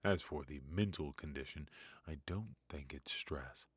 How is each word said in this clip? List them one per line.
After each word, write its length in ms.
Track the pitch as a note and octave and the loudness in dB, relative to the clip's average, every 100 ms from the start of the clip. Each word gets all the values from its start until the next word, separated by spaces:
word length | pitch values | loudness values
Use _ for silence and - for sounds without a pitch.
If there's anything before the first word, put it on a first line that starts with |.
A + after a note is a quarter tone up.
As 180 | G2+ F#2 | 8 6
for 220 | - D2+ | 4 -2
the 180 | C#2 D2 C2+ | -2 -6 0
mental 460 | E2+ G#2 F2 D2 | 4 4 4 0
condition, 560 | - D#2 C#2 C2 D#2 D2 - - - - | 0 -4 -4 -4 -6 -8 -10 -16 -12 -8
I 100 | D#2 | -6
don't 300 | - F#2 A2+ - _ | -2 -2 -2 -8 _
think 240 | D2+ C#2 | -8 -6
it's 180 | C#2+ - | -8 -4
stress. 540 | - - C#2+ C2 - - | -4 0 -2 -2 -12 -18